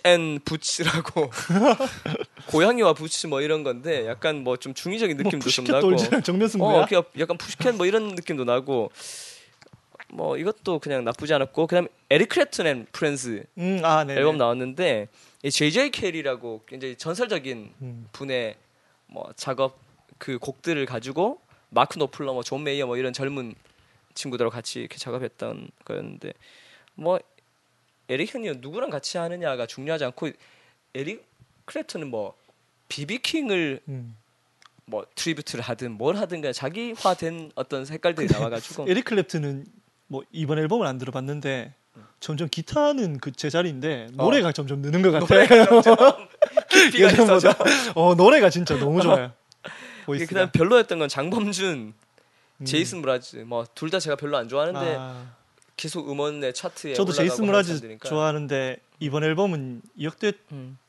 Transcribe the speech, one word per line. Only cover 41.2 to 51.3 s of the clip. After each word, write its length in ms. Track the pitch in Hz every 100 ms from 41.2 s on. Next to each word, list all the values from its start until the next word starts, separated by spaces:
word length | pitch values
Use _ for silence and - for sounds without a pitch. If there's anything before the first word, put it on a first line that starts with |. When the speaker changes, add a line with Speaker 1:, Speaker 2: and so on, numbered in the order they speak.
| 135 147 139 131 113 - _ 113
Speaker 1:
음. 60 | 104 _
Speaker 2:
점점 300 | - 151 165
기타는 720 | - 160 302 294 277 190 139
그 100 | 147
제자리인데 800 | - 151 160 175 135 147 135 113 135
Speaker 1:
어. 80 |
Speaker 2:
노래가 280 | 131 277 175
점점 280 | 147 139 139
느는 220 | 139 170
것 80 | 190 151
Speaker 1:
노래가 480 | 170 196 220 233 220
Speaker 2:
같아요. 160 | 233
Speaker 1:
점점 460 | 226 226 262 - - - -
<laughs> 160 | 311 -
깊이가 380 | 381 339 247 202
Speaker 2:
<laughs> 40 |
예전보다. 240 | 185 220 185
Speaker 1:
있어져. 180 | 175 202 214 285 240
Speaker 2:
어, 200 | 170 170
노래가 340 | 175 196 294 190
진짜 260 | 175 175 143
너무 240 | 143 170
좋아요. 300 | 175 143 123 - _ _ -
Speaker 1:
<laughs> 380 | - - - -
Speaker 2:
보이스가. 220 | 143 165
Speaker 1:
그다음 200 | 190 185
별로였던 460 | - 170 240 214 170
건 120 | 147
장범준, 840 | 139 156